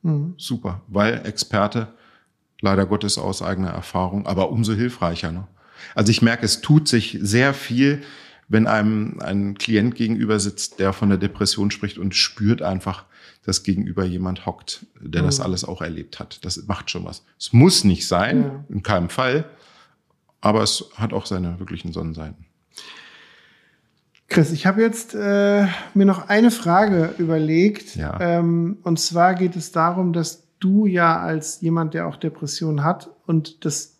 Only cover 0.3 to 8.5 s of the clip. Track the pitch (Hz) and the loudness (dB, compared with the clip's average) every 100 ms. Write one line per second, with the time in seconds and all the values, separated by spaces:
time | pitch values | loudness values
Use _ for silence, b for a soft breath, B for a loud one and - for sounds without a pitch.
0.3 | 180 - 120 - 92 - 101 107 120 - | -8 -8 -6 -6 -8 -4 0 2 0 -8
1.3 | - - 104 104 120 - b b b b | -8 -2 0 0 -2 -6 b b b b
2.3 | _ _ _ 98 98 95 104 104 - 92 | _ _ _ 0 2 2 0 -2 -4 -4
3.3 | 95 85 92 92 85 90 90 92 98 - | -6 -6 -4 -4 -6 -6 -4 -2 -4 -4
4.3 | 92 92 113 107 107 123 123 87 85 85 | 0 0 0 0 0 -2 -2 -4 -4 -6
5.3 | 85 98 B B B B - 104 110 117 | -8 -12 B B B B 2 4 4 4
6.3 | 117 110 - - 151 151 117 107 - 98 | 2 -2 -2 4 4 6 0 -2 -6 0
7.3 | 113 135 139 - 120 139 143 143 B B | 2 2 0 -4 2 2 2 -6 B B
8.3 | B B | B B